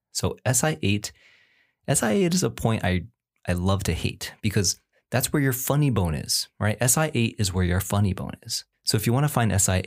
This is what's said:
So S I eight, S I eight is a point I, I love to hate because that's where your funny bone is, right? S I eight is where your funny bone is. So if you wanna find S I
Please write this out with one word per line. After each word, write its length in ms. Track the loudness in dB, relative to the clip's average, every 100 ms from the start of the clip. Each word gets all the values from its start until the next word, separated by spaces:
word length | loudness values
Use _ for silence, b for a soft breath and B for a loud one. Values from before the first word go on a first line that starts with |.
| _
So 240 | -6 -4 -4
S 200 | -2 0
I 140 | 0 -2
eight, 300 | -2 -2 -4 b b b b b b b -4
S 160 | 0
I 100 | 2
eight 220 | 2 2
is 80 | 0
a 80 | -2
point 320 | -2 -2 0
I, 220 | 0 -2 -4 _ _ _ -4
I 60 |
love 320 | -2 0 0
to 80 | 0
hate 400 | -4 -4 -8 -14 -6
because 400 | -2 0 -2 -4 _ _ -4
that's 200 | -2 0
where 120 | 0
your 100 | 0
funny 380 | 0 0 2 2
bone 240 | 2 0
is, 340 | -2 -4 -4 -4 -2
right? 200 | -2 0
S 160 | 0 0
I 140 | 0
eight 240 | 0 -2 0
is 140 | -2
where 120 | 0
your 160 | 0 0
funny 340 | 0 0 0
bone 220 | -2 -8 -12
is. 200 | -10 -10 -10 _
So 120 | -2 0
if 100 | 4
you 60 |
wanna 160 | 4 4
find 240 | 4 4
S 160 | 4 4
I 140 | 2